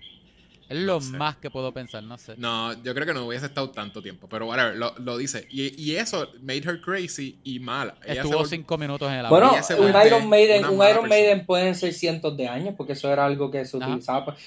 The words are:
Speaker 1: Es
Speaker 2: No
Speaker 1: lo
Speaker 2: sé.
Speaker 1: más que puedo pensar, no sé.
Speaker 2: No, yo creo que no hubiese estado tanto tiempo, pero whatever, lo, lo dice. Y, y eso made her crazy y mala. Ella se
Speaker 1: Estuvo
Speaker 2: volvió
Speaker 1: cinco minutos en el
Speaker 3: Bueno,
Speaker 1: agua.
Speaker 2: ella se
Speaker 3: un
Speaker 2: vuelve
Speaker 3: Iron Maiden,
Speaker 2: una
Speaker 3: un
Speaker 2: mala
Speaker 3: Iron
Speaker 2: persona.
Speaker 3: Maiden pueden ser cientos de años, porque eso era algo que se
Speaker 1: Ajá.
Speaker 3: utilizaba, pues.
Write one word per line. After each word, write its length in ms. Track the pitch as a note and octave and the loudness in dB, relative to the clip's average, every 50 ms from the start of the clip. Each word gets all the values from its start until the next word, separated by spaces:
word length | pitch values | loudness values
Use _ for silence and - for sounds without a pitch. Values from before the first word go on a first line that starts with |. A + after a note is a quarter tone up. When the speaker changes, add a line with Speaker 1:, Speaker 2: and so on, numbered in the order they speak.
| - - - _ _ _ _ _ _ _ _ _ _ - | -20 -20 -20 _ _ _ _ _ _ _ _ _ _ -12
Speaker 1:
Es 100 | C3+ D#3 | -8 -6
Speaker 2:
No 60 | F#3+ | -4
Speaker 1:
lo 140 | G3 F3+ D#3+ | -2 -2 -4
Speaker 2:
sé. 120 | C3+ C3 C3 | -4 -6 -8
Speaker 1:
más 200 | C#3 D#3 D3+ C#3+ | -6 -6 -6 -6
que 140 | - - C#3 | -8 -12 -12
puedo 220 | - C3 C3 B2+ B2 | -10 -8 -8 -8 -10
pensar, 300 | C3 B2+ A2+ - G#2+ G#2+ | -12 -14 -14 -16 -16 -16
no 160 | A2 A#2+ A#2+ | -18 -20 -20
sé. 160 | _ - A2 | _ -20 -14
Speaker 2:
No, 380 | - A#2+ A#2 A#2 A2+ A2+ A#2 A#2 A#2+ A#2 | -10 -8 -6 -4 -4 -6 -6 -8 -10 -10
yo 120 | B2 B2 | -8 -6
creo 120 | C#3 D3+ | -6 -4
que 80 | E3 D#3 | -4 -4
no 100 | C3 B2 | -6 -6
hubiese 200 | A#2 A#2+ B2+ C#3+ | -8 -8 -8 -10
estado 240 | C#3 C#3+ C#3+ C3+ B2+ | -8 -8 -8 -8 -8
tanto 320 | - A2+ G#2 G2+ - A2 F#2 | -8 -12 -12 -12 -14 -14 -16
tiempo, 260 | G2 F2+ E2+ - F2+ | -16 -18 -18 -16 -12
pero 180 | A2+ A2 A2+ | -10 -8 -6
whatever, 300 | A2+ A#2 C3 B2 A2+ F#2+ | -4 -2 0 0 0 0
lo, 180 | A2 A#2+ A#2 - A#2+ | -2 -6 -6 -6 -8
lo 180 | B2 B2 A#2+ | -8 -8 -6
dice. 300 | A#2+ C3+ C3+ - A2 F#2 - | -6 -6 -6 -6 -8 -10 -12
Y, 300 | C3 C3+ C3+ C#3 C3+ D3+ D#3 | -8 -8 -8 -8 -8 -8 -6
y 140 | D3 D#3 | -4 -4
eso 340 | F#3 A3+ A3+ G#3 E3+ C#3+ - - A#2+ C3 | -4 -4 -4 -4 -6 -6 -8 -10 -14 -12
made 160 | C3+ C3 D3 D3 F3 | -8 -8 -6 -6 -6
her 120 | E3+ E3+ - | -8 -6 -6
crazy 560 | F3 F#3+ F#3+ F3+ E3 - - C#3 C3 - _ _ | -6 -6 -6 -6 -6 -8 -8 -10 -12 -12 _ _
y 160 | C3+ B2+ B2 | -12 -12 -10
mala. 340 | B2+ A#2+ B2 C#3 C3 G#2 - _ - | -8 -8 -6 -6 -6 -6 -8 _ -12
Ella 100 | - C#3+ | -8 -8
se 60 | B2+ | -6
Speaker 1:
Estuvo 120 | C#3 D3 D3+ | -2 -2 -2
Speaker 2:
volvió 140 | D#3 D#3 C#3+ | -2 -2 -4
Speaker 1:
cinco 260 | E3+ E3 D3+ - E3 | -8 -10 -8 -8 -8
minutos 340 | D3+ D3+ C#3+ C#3 C#3 D3 C#3 | -6 -6 -6 -8 -6 -6 -6
en 100 | C3+ C3 | -6 -6
el 60 | A#2+ A2+ | 2 4
Speaker 3:
Bueno, 180 | D3+ F3+ A#3 | 6 6 8
Speaker 1:
agua. 120 | C4+ B3 - | 6 6 4
Speaker 2:
ella 80 | - | 2
se 80 | - F3 | 0 2
Speaker 3:
un 60 | G3+ G3+ G3+ | 4 4 6
Speaker 2:
vuelve 160 | G3 G3+ G#3+ | 8 8 8
Speaker 3:
Iron 220 | A3 A#3 A3+ A3 G#3+ | 8 8 6 4 6
Maiden, 300 | G#3 G#3 G#3+ G#3+ G#3 G3+ | 6 8 8 8 6 4
Speaker 2:
una 100 | F#3+ G3 | 4 2
Speaker 3:
un 60 | G3 | 4
Speaker 2:
mala 140 | G3 G3 G#3 | 6 6 6
Speaker 3:
Iron 120 | G#3+ A3+ A3+ | 6 6 4
Speaker 2:
persona. 180 | A3 G#3+ G#3+ G#3 | 4 4 6 6
Speaker 3:
Maiden 240 | G#3 G3+ F#3+ F3+ | 6 4 4 2
pueden 280 | - F3+ F3+ F#3 F#3 F3+ | 0 0 2 2 0 0
ser 200 | F#3 F#3+ F3 E3 | -2 -4 -4 -4
cientos 420 | - - E3 E3 D#3+ D#3+ D#3 C#3+ | -2 -2 -2 -2 -2 -4 -6 -4
de 100 | C#3 B2+ A#2+ | -4 -6 -6
años, 260 | B2 C3+ F3+ G3+ G3 | -6 -6 -6 -6 -8
porque 160 | - C3+ C3+ C#3 | -8 -8 -8 -8
eso 180 | C#3 - C#3 | -4 -2 0
era 140 | C#3+ C#3+ C#3+ | 0 2 2
algo 260 | C#3+ C#3+ C#3 C#3+ C3 | 2 0 0 -2 -4
que 140 | C3+ C#3 C3 | -4 -6 -6
se 140 | C3 - C3 | -6 -6 -6
Speaker 1:
Ajá. 80 | B2+ | -4
Speaker 3:
utilizaba, 380 | C3 C#3+ - - - B2+ C3+ C3+ | -4 -4 -4 -4 -4 -4 -4 -4
pues. 100 | D3 C#3+ - - | -6 -10 -12 -16